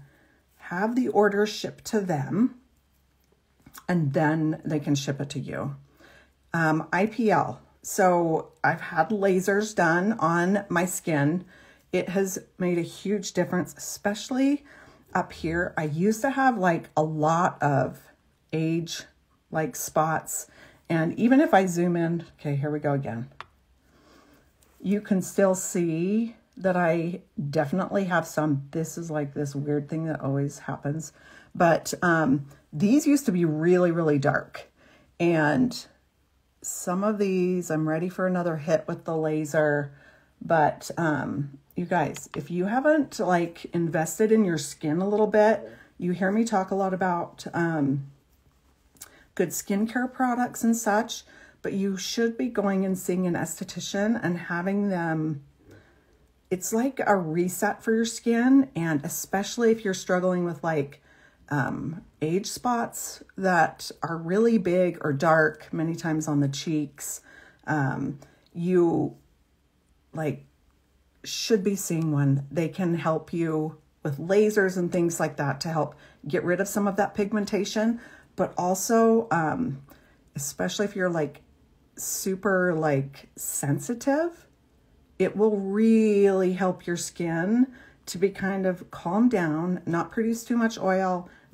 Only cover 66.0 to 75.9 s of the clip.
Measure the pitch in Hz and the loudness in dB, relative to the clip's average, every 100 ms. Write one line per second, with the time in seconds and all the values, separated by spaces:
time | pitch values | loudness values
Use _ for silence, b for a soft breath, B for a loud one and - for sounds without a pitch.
66 | 170 156 156 147 143 139 175 151 143 - | -2 -2 0 2 0 -2 -2 -2 -4 -8
67 | - - B B B B - 151 139 - | -12 -14 B B B B -4 -2 0 -2
68 | 139 143 b b b 170 175 180 170 - | -6 -8 b b b -6 2 4 4 2
69 | - - _ _ _ _ _ _ _ _ | -2 -6 _ _ _ _ _ _ _ _
70 | _ 156 151 - - _ _ _ _ _ | _ -6 -6 -6 -12 _ _ _ _ _
71 | _ _ - - - 220 196 196 - 165 | _ _ -12 -8 0 0 2 -2 -2 -2
72 | 160 143 143 135 - 175 160 165 180 165 | 0 2 2 2 0 -4 -4 -2 -2 0
73 | 160 156 - 170 165 156 156 156 _ _ | 0 -2 -4 -4 -2 -2 -4 -8 _ _
74 | 156 139 170 202 214 214 190 185 175 180 | -8 -6 2 4 4 4 2 0 -2 0
75 | 170 170 156 147 139 139 170 160 147 | 0 0 -2 -2 -4 -4 -4 -2 -2